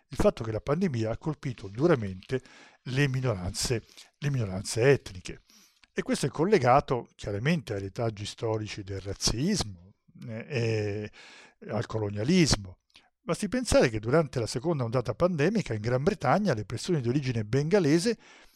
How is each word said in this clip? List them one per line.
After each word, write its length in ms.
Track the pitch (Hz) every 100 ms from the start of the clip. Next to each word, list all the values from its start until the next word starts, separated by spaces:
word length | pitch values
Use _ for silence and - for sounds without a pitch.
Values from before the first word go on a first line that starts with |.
| _
il 80 | 147
fatto 260 | 208 -
che 80 | -
la 80 | 107
pandemia 520 | - 151 190 120 110
ha 60 | 113
colpito 520 | 165 147 143 117 98
duramente 720 | 104 165 143 101 95 - 131 - - - _
le 240 | - 127 143
minoranze, 800 | 131 127 101 92 101 - 117 - - - _
le 120 | 143
minoranze 640 | 135 101 92 95 110 127
etniche. 520 | 135 - 92 - - _ _ _ _ _
E 80 | -
questo 240 | 180 254 139
è 40 |
collegato 800 | - 175 208 123 135 - 123 117 -
chiaramente 580 | - 101 127 170 -
ai 60 | 101
retaggi 460 | 98 - 117 104 104
storici 580 | - 113 110 107 -
del 160 | 98 98
razzismo, 920 | 95 92 - 110 160 202 107 90 90 _ _ - 127
eh, 800 | 113 - 139 117 110 104 104 104 - - - - _
e 100 | -
al 160 | 107 -
colonialismo. 920 | 110 104 101 113 185 143 107 95 - _ - _ _
Basti 280 | - 165 208
pensare 400 | 247 247 277 165
che 100 | 107
durante 400 | 107 151 151 123
la 80 | 110
seconda 360 | 127 160 156
ondata 300 | 117 127 120
pandemica 600 | 117 180 170 151 220 -
in 80 | 113
Gran 220 | 110 127
Bretagna 500 | 151 - 135 165 208
le 120 | 117 104
persone 360 | 113 - 165
di 80 | 117
origine 340 | 135 131 117
bengalese 720 | 104 131 151 208 156 165 208 226 - - -